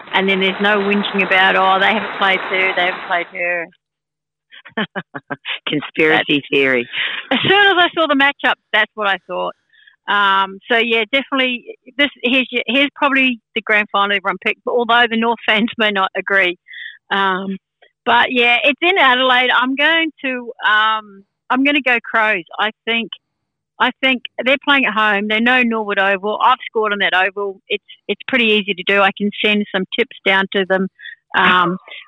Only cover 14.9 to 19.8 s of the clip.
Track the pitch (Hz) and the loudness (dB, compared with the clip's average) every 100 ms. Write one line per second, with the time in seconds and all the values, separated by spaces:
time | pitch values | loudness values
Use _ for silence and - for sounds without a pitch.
14.9 | 233 240 226 233 226 - 214 220 - 214 | 2 2 0 0 -2 0 0 0 0 -2
15.9 | 196 190 240 196 196 180 175 - - - | 0 -2 -4 -2 0 0 -2 -12 -18 -18
16.9 | - - 196 196 185 196 190 _ _ _ | -18 -6 -2 0 -2 -6 -10 _ _ _
17.9 | _ - 240 - 247 240 240 277 277 339 | _ 0 2 2 2 2 2 0 0 0
18.9 | 381 269 247 262 247 247 - 254 269 | 2 4 4 2 2 2 0 0 0